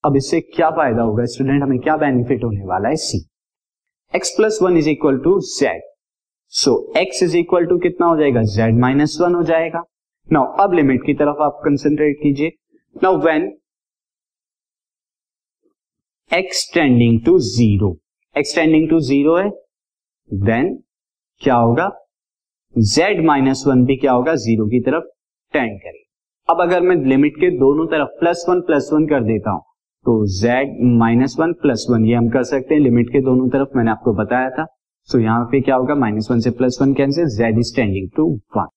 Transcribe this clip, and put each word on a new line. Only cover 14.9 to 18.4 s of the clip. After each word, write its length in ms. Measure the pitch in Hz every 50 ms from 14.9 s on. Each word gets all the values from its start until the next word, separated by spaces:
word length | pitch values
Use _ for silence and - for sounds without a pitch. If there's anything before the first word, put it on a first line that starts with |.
| _ _ _ _ _ _ _ _ _ _ _ _ _ _ _ _ _ _ _ _ _ _ _ _ _ _ _ _
x 340 | 165 180 190 - - - - - -
tending 440 | 170 156 135 123 117 120 117 117 110 -
to 100 | 165 185 180 127 101
zero, 420 | 101 117 120 107 101 95 104 95 85 - _ _ _ _ _ _ _
x 220 | 165